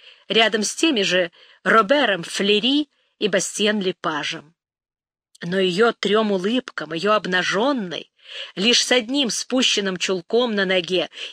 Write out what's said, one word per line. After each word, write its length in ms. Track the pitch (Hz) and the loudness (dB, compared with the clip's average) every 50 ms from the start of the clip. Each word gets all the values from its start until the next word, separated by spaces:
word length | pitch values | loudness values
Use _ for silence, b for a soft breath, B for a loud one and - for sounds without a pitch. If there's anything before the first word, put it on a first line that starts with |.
| B B B B B B | B B B B B B
рядом 340 | 202 220 226 220 226 220 202 | 2 4 4 4 2 0 -2
с 100 | - - | -2 -2
теми 280 | - 320 330 269 202 | 0 0 2 2 2
же 300 | 190 165 180 185 175 170 b b b b b b b | 2 2 2 0 0 -2 b b b b b b b
Робером 600 | 185 214 226 214 190 277 302 254 208 190 170 160 | 4 4 4 6 4 4 4 2 2 0 -2 -4
Флери 680 | - - - 196 202 208 208 202 254 277 294 302 - _ _ _ _ _ - | -6 -4 -2 2 2 2 2 2 2 0 0 -2 -4 _ _ _ _ _ -4
и 80 | - | -2
Бастьен 540 | 190 208 185 - - - - 208 214 110 104 | 0 0 0 -2 -2 -4 -2 0 0 0 0
Лепажем. 760 | 180 185 - _ - 170 156 147 151 - 165 151 147 156 _ _ _ _ _ _ _ _ _ _ _ _ _ _ _ _ _ - | -2 -4 -4 _ -4 -4 -4 -4 -6 -6 -8 -10 -14 _ _ _ _ _ _ _ _ _ _ _ _ _ _ _ _ _ _ -12
Но 180 | 180 170 185 196 | -8 -4 -2 0
ее 320 | 190 185 170 196 233 226 | 0 0 2 2 2 2
трем 400 | 220 - - 202 208 220 220 208 | 2 0 0 0 2 2 2 2
улыбкам, 640 | 196 185 180 214 247 254 - - - - 156 156 165 | 0 0 0 0 -2 -2 -4 -6 -8 -10 -8 -8 -6
ее 180 | 165 185 208 | -2 0 0
обнаженной, 1000 | 214 208 170 185 185 180 175 - - 196 240 285 285 240 190 170 147 - - _ _ B B B B B B B B | 0 0 0 0 -2 -2 0 0 0 0 0 0 0 -2 -4 -6 -8 -12 -14 _ _ B B B B B B B B
лишь 300 | 180 196 240 233 - - | -2 0 2 2 2 2
с 60 | - | 2
одним 380 | 247 254 214 226 269 294 269 202 | 2 0 0 0 -2 -2 -2 -2
спущенным 680 | - - - - 247 262 226 - - 208 196 190 185 | -2 -6 -4 -2 0 0 2 2 0 0 -2 -4 -4
чулком 580 | 175 - - 190 175 - - 220 240 254 233 214 | -4 -2 -2 -2 -4 -4 -2 0 0 0 0 0
на 100 | 202 190 | 0 0
ноге 440 | 185 185 185 170 151 185 170 147 - B B B B | 0 0 0 0 0 -2 -2 -2 -4 B B B B